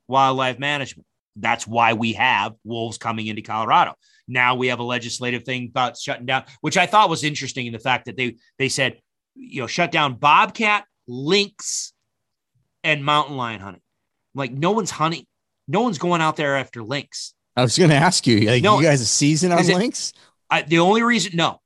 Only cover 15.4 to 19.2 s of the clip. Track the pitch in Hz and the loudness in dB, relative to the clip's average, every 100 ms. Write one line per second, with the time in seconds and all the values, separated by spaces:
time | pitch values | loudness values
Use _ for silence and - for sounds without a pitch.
15.4 | _ _ - 175 247 151 175 170 160 156 | _ _ -4 0 0 0 0 0 0 0
16.4 | 147 139 127 120 110 139 - - - _ | -2 -2 -4 -10 -8 -8 -8 -14 -16 _
17.4 | _ - 127 156 170 143 175 - - 107 | _ 0 0 4 6 6 4 2 2 4
18.4 | 107 123 185 208 160 139 110 - | 4 4 4 4 4 2 0 2